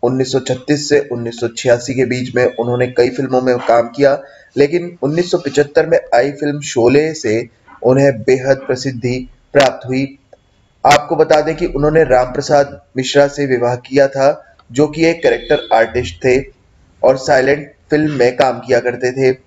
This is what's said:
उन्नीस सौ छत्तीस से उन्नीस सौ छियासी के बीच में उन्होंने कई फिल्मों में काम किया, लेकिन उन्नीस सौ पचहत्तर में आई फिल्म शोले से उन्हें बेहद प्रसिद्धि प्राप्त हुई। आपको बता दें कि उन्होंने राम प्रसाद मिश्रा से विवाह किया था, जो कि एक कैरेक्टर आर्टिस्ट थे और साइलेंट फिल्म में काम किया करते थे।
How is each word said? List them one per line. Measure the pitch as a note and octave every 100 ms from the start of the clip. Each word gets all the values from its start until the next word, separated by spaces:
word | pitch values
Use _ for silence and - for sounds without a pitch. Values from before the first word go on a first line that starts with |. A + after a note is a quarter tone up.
उन्नीस | B2 C3 C3
सौ | C3+
छत्तीस | B2+ - - D3 -
से | D3 -
उन्नीस | A#2 A#2 A2+
सौ | A#2
छियासी | - B2+ A#2 -
के | B2+
बीच | B2+ B2 B2+
में | A#2+ B2
उन्होंने | - A#2+ B2 B2
कई | B2 B2
फिल्मों | B2+ C3 B2+
में | B2+ B2
काम | - A#2 A#2+
किया, | - C#3 C#3 - - _ -
लेकिन | C#3+ E3+ F3 -
उन्नीस | C3+ D#3+ F3
सौ | F3
पचहत्तर | D3 C3+ C#3+ - D#3+
में | D#3 -
आई | A#2 C#3
फिल्म | C#3+ D3 D3
शोले | C#3+ B2+ A2+ C3+ D#3
से | D#3 A#2 G#2+ B2 _ _ -
उन्हें | A#2+ C3 C#3 A#2
बेहद | G#2 C3 C3 C3+ -
प्रसिद्धि | B2+ C#3 A#2+ A#2+ B2+ B2+ - _
प्राप्त | C#3+ C3 - B2
हुई। | C3 C3+ - _ _ _ _ _ _
आपको | - D3 C#3 D#3
बता | D#3 D#3
दें | D3 D#3+
कि | F3
उन्होंने | C3+ D3 D#3 D#3
राम | B2 B2+
प्रसाद | - C#3 C#3+ C#3 - _ B2+
मिश्रा | C3 C#3+ C#3+
से | C#3+ C#3+
विवाह | B2+ A#2+ B2
किया | - C3+ C#3
था, | C3+ C3+ D3 - _ _
जो | A#2+ D3+
कि | D3+ E3
एक | E3
कैरेक्टर | C3+ A#2 - D3 -
आर्टिस्ट | A2+ A2+ B2 A#2+ -
थे | C3 B2+ C#3 _ _ _ _ _
और | - C3+
साइलेंट | - C#3 B2+ D3 D3 _ _
फिल्म | D3+ D3+
में | C#3+ A#2+ B2
काम | C3+ A#2
किया | B2 B2
करते | B2 A#2+ B2
थे। | B2+ C3 B2+